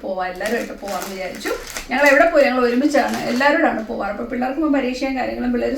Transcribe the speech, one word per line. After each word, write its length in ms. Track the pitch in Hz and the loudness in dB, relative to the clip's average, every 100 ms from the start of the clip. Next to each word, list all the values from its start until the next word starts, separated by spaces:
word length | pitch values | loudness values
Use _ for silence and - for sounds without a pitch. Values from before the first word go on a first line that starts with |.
പോവാം, 220 | 208 185 185 | -6 -4 -4
എല്ലാവരുമായിട്ട് 440 | 180 208 233 202 - | -4 -4 -2 -4 -8
പോവാമെന്ന് 320 | 196 - 196 | -6 -6 -6
വിചാരിച്ചു. 380 | 190 190 - 349 466 - - - | -8 -8 -8 -6 -6 -6 -12 -4
ഞങ്ങൾ 140 | 254 285 | 2 6
എവിടെ 160 | 277 339 | 6 6
പോയി, 120 | 311 247 | 6 4
ഞങ്ങൾ 140 | 254 240 | 4 2
ഒരുമിച്ചാണ്, 500 | 247 294 277 226 226 233 | 2 2 2 2 -2 -2
എല്ലാവരോടാണ് 560 | 240 285 320 277 226 220 | 2 4 4 2 0 -4
പോവാറ്. 260 | 226 202 | -6 -6
അപ്പോൾ 140 | 208 240 | -6 -6
പിള്ളേർക്ക് 280 | 247 262 294 | -4 -4 -2
മുമ്പ് 140 | 302 277 | 0 2
പരീക്ഷയും 380 | 240 254 269 254 | 0 -2 -2 -2
കാര്യങ്ങളും, 320 | - 233 247 | -4 -4 -2
പിള്ളേർ 220 | 240 240 | -2 -2